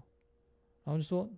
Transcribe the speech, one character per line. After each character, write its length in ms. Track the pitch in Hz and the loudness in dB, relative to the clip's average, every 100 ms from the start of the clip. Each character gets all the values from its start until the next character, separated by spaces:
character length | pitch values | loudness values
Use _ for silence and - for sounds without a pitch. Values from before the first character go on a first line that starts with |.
| - _ _ _ _ _ _ _ | -12 _ _ _ _ _ _ _
然 80 | - | -2
后 60 | 156 | 0
就 60 | |
说 260 | 151 180 214 | 2 2 0